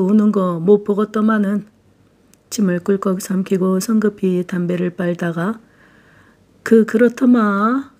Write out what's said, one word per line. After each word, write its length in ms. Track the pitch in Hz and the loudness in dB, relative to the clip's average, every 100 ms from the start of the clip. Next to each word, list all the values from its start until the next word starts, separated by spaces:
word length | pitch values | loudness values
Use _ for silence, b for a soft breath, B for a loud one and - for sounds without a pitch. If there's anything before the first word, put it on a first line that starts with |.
| 185 | 4
우는 220 | 214 208 | 4 4
거 280 | 202 185 170 | 2 -2 -2
못 240 | 170 208 | 4 2
보겄더만은. 840 | 208 202 214 220 214 220 202 208 - _ _ _ _ _ _ _ - | 2 -2 -2 0 0 0 0 -4 -6 _ _ _ _ _ _ _ -12
침을 300 | - 196 175 | -2 0 0
꿀꺽 420 | 175 196 196 185 | -2 -2 -2 -4
삼키고 600 | - 190 190 196 190 185 | -4 -4 -2 0 0 0
성급히 640 | 190 220 214 208 190 180 180 | 0 0 0 -2 -2 -2 -4
담배를 440 | 180 175 175 180 | -4 -4 -2 -4
빨다가, 680 | 175 180 175 175 165 180 226 b b b b b b b b b _ | -4 -6 -4 -6 -4 -6 -6 b b b b b b b b b _
"그 220 | - 226 214 | 2 2 2
그렇더마. 1040 | 220 240 233 254 247 214 196 214 269 269 | 2 0 2 2 4 2 0 0 -2 -6